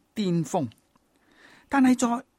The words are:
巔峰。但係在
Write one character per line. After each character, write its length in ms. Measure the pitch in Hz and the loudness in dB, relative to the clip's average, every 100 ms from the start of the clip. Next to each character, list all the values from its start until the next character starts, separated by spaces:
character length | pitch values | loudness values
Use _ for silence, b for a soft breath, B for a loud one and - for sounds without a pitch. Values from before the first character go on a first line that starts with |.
| _ | _
巔 280 | - 190 170 | -6 -2 -2
峰。 260 | 156 185 123 - _ _ _ _ b b b b b | -2 -4 -6 -10 _ _ _ _ b b b b b
但 140 | 277 | 2
係 140 | 254 247 | 4 4
在 280 | 240 240 - | 0 -2 -8